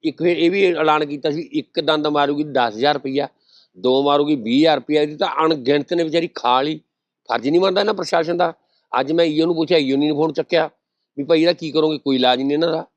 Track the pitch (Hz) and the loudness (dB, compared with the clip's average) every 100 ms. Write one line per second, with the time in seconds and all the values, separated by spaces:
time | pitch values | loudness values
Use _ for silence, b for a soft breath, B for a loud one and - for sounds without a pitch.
0 | 160 - 170 165 170 196 190 160 156 151 | -6 -2 -2 2 0 2 0 2 0 0
1 | 147 143 156 151 139 147 123 - 151 156 | -2 -4 -6 -6 -6 -8 -6 -4 0 0
2 | 151 147 143 147 151 135 117 107 143 143 | 0 0 0 -2 -2 -2 -2 0 -2 0
3 | 135 135 143 _ b b b - 127 131 | -4 -4 -6 _ b b b -2 0 2
4 | 143 143 147 147 110 131 160 147 120 151 | 2 2 2 -2 0 2 2 2 0 -2
5 | 151 151 180 143 160 156 123 147 - 175 | -2 -4 -4 0 0 0 0 -2 0 -4
6 | 165 160 165 - 120 127 147 156 _ _ | 0 -2 -4 -4 0 0 0 -6 _ _
7 | _ _ - 117 123 170 190 185 208 202 | _ _ -4 -2 2 2 2 0 -2 -4
8 | 165 170 165 175 170 - _ _ _ 123 | -2 -2 -2 -2 -2 -4 _ _ _ -4
9 | 135 160 170 151 160 160 160 170 135 139 | 0 2 2 2 0 0 2 2 2 0
10 | 151 147 160 147 - 165 156 _ _ _ | 0 0 -2 -2 -2 -2 -2 _ _ _
11 | _ - 139 160 165 175 160 147 156 151 | _ -10 0 4 4 0 -2 0 0 0
12 | 139 131 127 127 139 147 165 160 - | 0 2 2 2 0 0 0 -2 -8